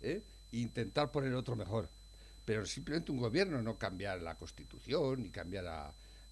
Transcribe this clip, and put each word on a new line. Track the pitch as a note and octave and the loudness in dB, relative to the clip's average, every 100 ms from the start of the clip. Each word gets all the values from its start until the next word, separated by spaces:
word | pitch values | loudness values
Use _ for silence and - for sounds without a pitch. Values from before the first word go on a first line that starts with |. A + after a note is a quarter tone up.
¿eh? | B2 F#3+ - - - | -2 -2 -4 -18 -6
E | A#2 | -2
intentar | A#2 - G#2 D3 D3 | 0 0 2 4 4
poner | D3 C3+ | 4 2
otro | B2+ B2 A#2 | 2 0 -2
mejor. | F#2 A2 E2 - - - - - - | 2 2 0 -6 -18 -18 -16 -10 0
Pero | G#2+ | 2
simplemente | G2 - - D#3+ E3 | 2 -2 0 0 2
un | C3+ | 2
gobierno, | A#2 C#3+ G3 C3+ | 4 6 6 4
no | A2+ G#2+ | 2 0
cambiar | G2 F#2 G2 F#2 | -2 0 0 0
la | E2 E2 | -2 -4
constitución, | D#2 - C#2+ A#2+ - D#3 C3+ C3 | -8 -12 -12 -12 0 2 4 2
ni | F#2+ | -2
cambiar | G2 E2 F#2+ | -4 -4 -2
la, | F2+ D#2+ C#2+ - - - - | -2 -4 -6 -10 -16 -18 -12